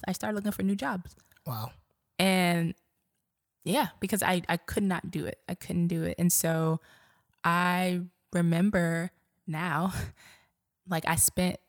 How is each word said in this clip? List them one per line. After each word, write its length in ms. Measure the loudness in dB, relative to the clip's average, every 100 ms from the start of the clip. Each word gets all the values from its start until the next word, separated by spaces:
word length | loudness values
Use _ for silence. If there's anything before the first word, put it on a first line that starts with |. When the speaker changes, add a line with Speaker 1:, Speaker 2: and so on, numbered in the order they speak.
| -8
Speaker 1:
I 60 |
started 240 | -4 -4 -2
looking 160 | -4
for 100 | -2
new 140 | 0 0
jobs. 400 | -2 -4 -8 -20 _ _ -8
Speaker 2:
Wow. 260 | -8 -8 -12 _ _ _ 0
Speaker 1:
And 560 | 2 4 4 2 0 -4 _ _ _ _ _ _ _ _
yeah, 240 | -2 0 0 -4
because 220 | -2 0
I, 200 | 2 0 0
I 80 | -4
could 260 | -2 -2
not 280 | 0 -2 -4
do 140 | -6
it. 140 | -8 -10 -12
I 60 |
couldn't 340 | -10 -4 0 0
do 160 | 0
it. 120 | -4 0
And 140 | 2
so 480 | 4 2 0 0 0 -4 -20 _ _ _ _
I 600 | 0 2 2 2 0 -2 -6 _ _
remember 800 | 2 2 4 4 2 2 0 -4 -10 _ _ -8
now, 460 | -6 -2 -2 -2 -2 -8 -12 -20 -20
<laughs> 480 | _ _ _ _ -6
like, 200 | -2 0
I 80 | 2
spent 400 | 2 2 0 -2